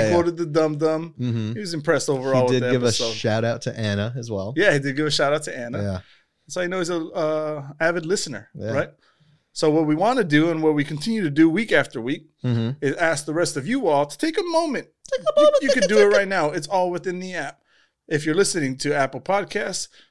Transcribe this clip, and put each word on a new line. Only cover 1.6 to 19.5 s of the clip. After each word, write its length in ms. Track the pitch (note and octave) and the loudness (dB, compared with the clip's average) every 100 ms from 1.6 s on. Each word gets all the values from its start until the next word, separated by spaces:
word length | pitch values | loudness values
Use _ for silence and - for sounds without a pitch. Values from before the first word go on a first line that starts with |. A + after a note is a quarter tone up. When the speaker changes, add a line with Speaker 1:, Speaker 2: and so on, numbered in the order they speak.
| G3+ | -8
Speaker 2:
impressed 340 | E3 D3+ D3+ - | -4 0 0 2
overall 380 | C3+ C3 C3 B2+ | -2 2 2 4
Speaker 1:
He 60 | |
Speaker 2:
with 80 | B2+ | 2
Speaker 1:
did 0 | B2 | 2
Speaker 2:
the 40 | |
Speaker 1:
give 100 | B2+ | 2
Speaker 2:
episode. 260 | A#2+ G#2+ A#2 | 2 0 -2
Speaker 1:
a 40 | |
shout 300 | A2+ A#2+ A2 | -2 0 0
out 180 | A#2 A#2 | 0 -2
to 140 | - - | -6 -4
Anna 360 | G#2+ G2+ G#2+ B2 | -2 -2 -2 -6
as 140 | A2+ | -6
well. 240 | G2+ F#2+ C#3 | -6 -4 0
Speaker 2:
Yeah, 160 | G3+ | 2
he 60 | D3 | 2
did 160 | C#3 | 2
give 120 | C3+ D3+ | -2 0
a 40 | |
shout 220 | D3 C#3 | 2 2
out 100 | D3+ | 0
to 120 | D3 B2+ | -4 -10
Anna. 240 | A#2+ B2 | -8 -6
Speaker 1:
Yeah. 160 | G2+ F#2 - _ _ _ - | -4 -6 -8 _ _ _ -10
Speaker 2:
So 120 | - | -6
I 60 | F3+ | -4
know 100 | F#3 | -2
he's 120 | E3+ | -2
a, 100 | F3 | -4
uh, 640 | D#3+ - D#3 D#3 D#3 D3+ C#3 D3 | -4 -4 -2 -2 -4 -6 -10 -2
avid 260 | E3 F3 D#3+ | -2 0 -2
listener, 420 | G#3 - A2 G#2 | -2 -4 -8 -14
Speaker 1:
Yeah. 180 | - G#2 | -10 -4
Speaker 2:
right? 180 | C3 D#3+ - _ _ _ _ _ | -2 -4 -8 _ _ _ _ _
So 160 | - D#3 | -2 2
what 160 | D3+ D#3 | 2 2
we 80 | |
wanna 300 | D3+ G3+ C4 | 2 2 2
do 260 | F#3+ D3 E3 | 2 4 4
and 120 | D#3+ | 2
what 120 | D#3 | 2
we 80 | D3+ | 2
continue 380 | C#3+ D3+ F#3 A3+ | 0 -4 -4 -2
to 80 | E3+ | 0
do 180 | C#3+ E3 | 4 4
week 220 | D#3+ A3+ | 4 2
after 280 | E3 C3+ C3+ | 2 2 -2
week 280 | A2+ C#3+ - _ | -6 -6 -8 _
Speaker 1:
Mm-hmm. 400 | B2+ A#2 A2+ C#3+ | -2 0 0 -2
Speaker 2:
is 120 | C#3+ D#3 | -4 0
ask 280 | E3 D3+ D3+ | 0 0 -4
the 80 | |
rest 220 | D#3 F3 D3 | -2 -2 -2
of 100 | C#3 | -4
you 180 | C4 G3+ | -2 0
all 200 | C#3+ D3 | 2 0
to 120 | - | -2
take 200 | D#4+ D#4+ | -4 -2
a 40 | |
moment. 460 | F4 E4 E4 A3 - _ - | -2 0 0 -4 -8 _ -8
Speaker 1:
Take 80 | C5 | -6
a 120 | C#5+ D5 | -2 4
Speaker 2:
You, 60 | |
Speaker 1:
moment, 180 | D5 D5 | 6 6
Speaker 2:
you 60 | C#4 | 2
Speaker 1:
take 60 | |
Speaker 2:
can 100 | C#4+ | 2
Speaker 1:
a 40 | - | 4
Speaker 2:
do 60 | G#3+ | 6
it 20 | |
Speaker 1:
second. 140 | G#3 G#3 | 6 6
Speaker 2:
right 100 | G3 | 2
now. 220 | F#3+ D3+ | 0 0
It's 160 | F3 D#3 | -2 -2
all 240 | F#3+ F3+ | 0 0
within 300 | F3 F#3 F3+ | -2 -6 -8
the 140 | F#3 | -8
app. 260 | F3 C#3+ - _ _ _ _ - | -8 -8 -10 _ _ _ _ -4
If 160 | D3+ D#3 | -2 0
you're 80 | |
listening 420 | D#3 G3 F3+ C#3 C3 | 2 2 0 -2 -2
to 160 | C#3+ | -2
Apple 260 | D3 C3+ B2+ | 0 0 -2
Podcasts, 680 | - G3 F#3+ | -4 -2 -2